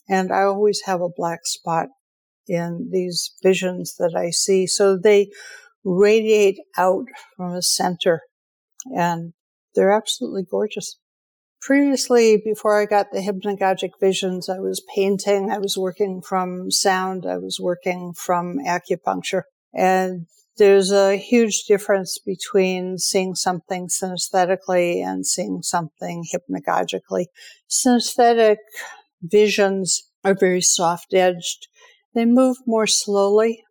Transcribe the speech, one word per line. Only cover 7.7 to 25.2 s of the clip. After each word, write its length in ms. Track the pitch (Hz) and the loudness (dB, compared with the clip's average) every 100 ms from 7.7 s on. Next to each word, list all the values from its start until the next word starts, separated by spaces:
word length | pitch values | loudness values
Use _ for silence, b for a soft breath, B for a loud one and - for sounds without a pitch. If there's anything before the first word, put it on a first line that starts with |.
| - 185 175 190 165 - _ _ _ _ - 262 247 | 0 -2 0 0 0 -2 _ _ _ _ -20 -10 -2
and 380 | 170 170 170 - _ _ _ - | -2 -2 -8 -16 _ _ _ 0
they're 160 | 190 | 2
absolutely 520 | 208 - - 247 196 185 | 2 0 -6 -6 -8 -6
gorgeous. 480 | 196 214 - - - _ _ _ _ _ _ | -4 -4 -6 -14 -16 _ _ _ _ _ _
Previously, 800 | - 277 285 262 - 240 226 208 | 0 2 2 0 2 4 6 4
before 380 | 214 208 214 208 | 0 -2 0 0
I 40 | 208 | 2
got 260 | 208 202 | 0 0
the 80 | 196 | -4
hypnagogic 720 | 190 190 208 196 190 190 185 - | -6 -4 -6 -2 0 0 -4 -2
visions, 500 | 190 185 190 180 175 | 0 0 -2 -4 -6
I 100 | 190 | -6
was 240 | 190 190 - - | -6 -8 -6 -2
painting, 560 | 196 196 202 202 196 | 0 0 0 0 0
I 60 | 208 | -4
was 180 | 196 196 | -4 -2
working 440 | 185 170 202 185 | -4 -2 -4 -6
from 500 | - 185 180 180 190 | -6 -4 -4 -6 -6
sound, 540 | 185 202 185 185 185 180 | -2 0 0 -2 -6 -6
I 120 | 180 | -6
was 220 | 190 190 | -6 -6
working 540 | 185 180 180 180 175 | -6 -4 -4 -6 -8
from 460 | 175 - 175 175 175 175 | -8 -2 -2 -2 -6 -4
acupuncture. 800 | 175 - 175 - 190 - 190 - _ _ | -4 -4 -4 -2 -4 -4 -6 -6 _ _
And 520 | - 185 185 185 180 170 _ _ - | 0 2 2 0 -6 -12 _ _ 4
there's 320 | 202 196 190 | 6 6 6
a 240 | 202 196 196 | 4 4 2
huge 480 | - 240 226 196 | 2 2 4 0
difference 560 | - 202 - 196 185 - | 2 0 2 -2 -2 -8
between 760 | - 185 - 196 185 185 185 185 | -8 -8 -2 2 2 0 -4 -4
seeing 360 | - 196 185 | -2 0 -2
something 540 | 175 185 180 - 185 180 | -2 -4 -4 -6 -8 -6
synesthetically 1080 | - 190 180 - 190 180 185 - 185 175 180 | -6 -6 -6 -2 0 0 0 0 0 2 0
and 220 | 185 190 | -4 -6